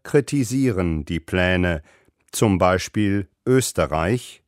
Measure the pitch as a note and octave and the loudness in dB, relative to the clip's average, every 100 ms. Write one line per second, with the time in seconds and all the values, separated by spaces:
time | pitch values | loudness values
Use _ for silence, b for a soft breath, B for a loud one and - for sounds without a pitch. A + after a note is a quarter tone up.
0 | - D3 - C#3+ A2+ C3 C3 F#2+ F2 D#2 | 0 0 0 -2 -2 0 0 0 0 -2
1 | D2 E2+ - F#2 F2+ F2+ F2+ D#2+ b b | -4 -6 -2 0 2 2 0 -2 b b
2 | b b _ - A2 F#2 F2+ F#2 - A2 | b b _ 0 2 4 4 2 -2 -2
3 | G#2 G2+ F#2+ _ - C3 - - D2+ D#2 | 0 -2 -6 _ 0 0 0 -2 -2 0
4 | E2+ B2 - - | -2 -2 -6 -20